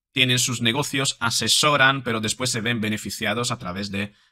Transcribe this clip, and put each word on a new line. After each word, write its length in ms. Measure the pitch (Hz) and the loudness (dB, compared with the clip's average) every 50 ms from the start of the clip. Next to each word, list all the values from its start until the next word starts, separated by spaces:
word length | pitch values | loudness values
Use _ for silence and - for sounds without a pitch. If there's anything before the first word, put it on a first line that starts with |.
| _ _ | _ _
tienen 260 | _ - 131 127 123 123 | _ 2 2 4 4 2
sus 240 | - - 123 - | 0 0 -2 0
negocios, 560 | 120 113 113 117 143 - - 135 135 - - - | 0 0 0 0 -2 -2 -2 -2 -2 -2 -2 -2
asesoran, 840 | - - - - 113 - - - - 151 147 - - - 135 135 123 | -2 -2 0 0 2 2 2 4 4 4 4 6 6 4 4 2 -2
pero 160 | 123 110 110 | -2 -2 -2
después 320 | 110 107 - - 127 123 | -2 -2 -2 -2 -2 -2
se 100 | 123 117 | -2 -2
ven 180 | 101 120 120 107 | -2 -2 -2 -2
beneficiados 720 | 104 107 107 104 - 101 - - 110 101 104 117 120 - | -2 -2 -2 -4 -4 -8 -8 -4 -2 -2 -2 -2 -2 -2
a 80 | 120 - | -4 -4
través 320 | - - - 101 101 101 | -6 -6 -6 -6 -6 -4
de 240 | 98 98 104 101 - _ _ _ | -4 -6 -6 -6 -10 _ _ _